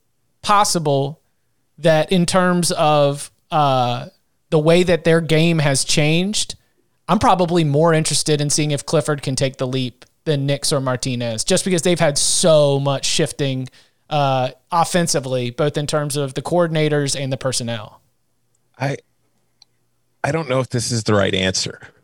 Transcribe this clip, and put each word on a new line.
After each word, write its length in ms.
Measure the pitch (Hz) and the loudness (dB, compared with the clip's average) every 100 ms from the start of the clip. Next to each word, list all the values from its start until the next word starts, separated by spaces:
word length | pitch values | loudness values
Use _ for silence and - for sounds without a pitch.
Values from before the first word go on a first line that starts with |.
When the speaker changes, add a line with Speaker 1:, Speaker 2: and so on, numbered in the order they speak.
| _ _ _ _ | _ _ _ _
Speaker 1:
possible 760 | - 202 208 175 151 139 139 160 _ _ _ _ _ - | 0 2 2 0 0 0 -2 -8 _ _ _ _ _ -2
that 300 | 160 156 156 | 2 4 4
in 160 | 185 170 | 2 2
terms 460 | 185 180 180 170 | 2 2 2 0
of, 580 | 175 156 151 143 143 - _ - | 0 2 4 2 0 -10 _ -6
uh, 560 | 160 143 131 123 123 151 - _ _ - | 0 2 2 0 -4 -10 -18 _ _ -2
the 80 | 156 | 0
way 240 | 151 170 | 4 4
that 220 | 175 170 | 4 2
their 160 | 165 165 | 2 2
game 400 | 160 156 165 160 | 2 2 2 2
has 240 | 147 135 | 0 0
changed, 720 | - - 151 165 190 214 - - _ _ _ _ - | 0 0 2 2 0 -4 -6 -10 _ _ _ _ -2
I'm 100 | 196 | 2
probably 440 | 262 185 175 175 | 2 2 2 2
more 300 | 151 139 170 | 2 2 4
interested 460 | 160 160 151 - 147 | 2 0 -2 0 0
in 100 | 147 | 0
seeing 220 | 151 151 | -2 -2
if 120 | 143 | -4
Clifford 380 | - 160 143 147 | -2 -2 0 -4
can 140 | - 131 | -4 -2
take 220 | 135 135 | -2 -4
the 80 | 131 | -4
leap 380 | 131 127 - - _ | -4 -6 -10 -20 _
than 200 | - 143 | -4 -2
Nix 280 | 139 139 - | -2 -2 -2
or 80 | 143 | -2
Martinez, 640 | 131 123 139 120 120 110 | -2 -4 -4 -4 -4 -4
just 200 | - 180 | -2 -2
because 180 | - 180 | 0 0
they've 180 | 180 175 | 0 2
had 180 | 165 139 | 0 0
so 600 | - - 175 156 143 139 | -2 2 4 6 4 2
much 260 | 139 135 - | -2 -2 -2
shifting, 640 | - 147 - 139 131 127 - _ _ - | 0 -2 -2 -4 -4 -8 -14 _ _ -6
uh, 400 | 147 139 131 127 - - | 0 0 0 -2 -6 -4
offensively, 800 | 175 165 180 170 156 131 127 120 | 0 2 0 0 -2 -2 -4 -4
both 260 | - 151 151 | -2 -2 -2
in 80 | 147 | -2
terms 300 | 156 147 139 | -2 -2 -4
of 180 | 139 | -4
the 80 | 135 | -6
coordinators 760 | - 175 170 160 151 147 139 135 | -2 0 0 0 0 0 -2 -4
and 140 | 135 | -6
the 40 | 131 | -4
personnel. 640 | 131 123 117 117 107 - _ _ _ _ _ _ _ - | -4 -4 -6 -8 -10 -20 _ _ _ _ _ _ _ -8
Speaker 2:
I, 180 | 135 143 _ _ _ _ _ _ _ _ _ _ _ _ | -8 -8 _ _ _ _ _ _ _ _ _ _ _ _
I 80 | 131 | -6
don't 160 | 156 147 | -4 -2
know 120 | 131 | -4
if 100 | 123 | -2
this 200 | 123 - | -4 -4
is 140 | 120 | -4
the 100 | 107 | 0
right 200 | 104 98 | 0 2
answer, 460 | 95 92 92 - - - _ | 0 -2 -2 -6 -10 -20 _